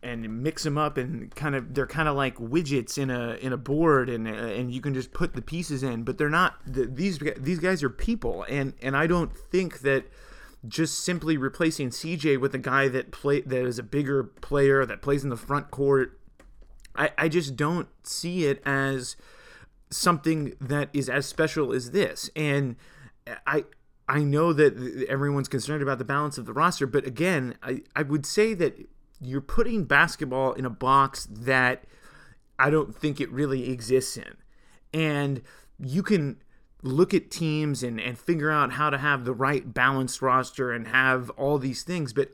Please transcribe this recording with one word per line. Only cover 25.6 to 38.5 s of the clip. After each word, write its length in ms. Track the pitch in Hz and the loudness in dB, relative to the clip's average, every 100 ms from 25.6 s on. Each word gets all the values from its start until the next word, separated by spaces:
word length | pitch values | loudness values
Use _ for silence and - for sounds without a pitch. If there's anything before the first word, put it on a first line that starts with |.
| 127 151 | -4 -4
about 160 | 139 127 | -2 -4
the 40 | |
balance 360 | 120 139 147 135 | -2 -2 -2 -6
of 80 | 117 | -8
the 60 | |
roster, 340 | 120 170 - 139 | 0 0 2 0
but 180 | 139 131 | 0 0
again, 500 | 117 175 160 127 - | -2 0 0 -2 -8
I, 220 | 135 131 - - | -8 -8 -6 -4
I 60 | |
would 240 | 143 151 139 | 0 -2 0
say 300 | - 220 202 | 2 2 2
that 320 | 151 - - - _ - | -2 -2 -18 -20 _ -14
you're 200 | 127 135 | -6 -6
putting 440 | 139 - 233 220 170 | 0 4 4 2 4
basketball 680 | 143 165 - 143 131 131 | 6 6 2 -4 0 0
in 120 | - 127 | 0 -4
a 60 | |
box 560 | 107 127 135 135 - - | -2 4 6 4 0 -12
that 540 | 107 123 131 127 127 - - - - - - _ - | -8 0 4 4 2 -8 -20 -20 -20 -20 -20 _ 0
I 140 | 135 | 4
don't 240 | 156 135 - | 4 0 -2
think 260 | 151 139 | -4 -2
it 80 | 135 | -4
really 380 | 127 143 135 123 | -2 -2 -2 -4
exists 480 | 123 110 131 127 - | -6 2 2 2 -8
in. 180 | - - - - - - - | -12 -18 -20 -20 -20 -20 -8
And 520 | 156 156 143 143 131 - - - - | -2 0 0 0 -2 -8 -20 -20 -12
you 220 | 131 151 | -4 -2
can 360 | 190 202 143 - - - _ - | 2 2 2 -4 -14 -20 _ -12
look 320 | 131 135 180 190 | -2 2 4 4
at 160 | - | 0
teams 500 | - 160 151 151 135 | -4 -2 0 0 -2
and, 180 | 123 113 | -4 -4
and 160 | 107 117 | -6 -6
figure 360 | - 165 151 | -2 0 2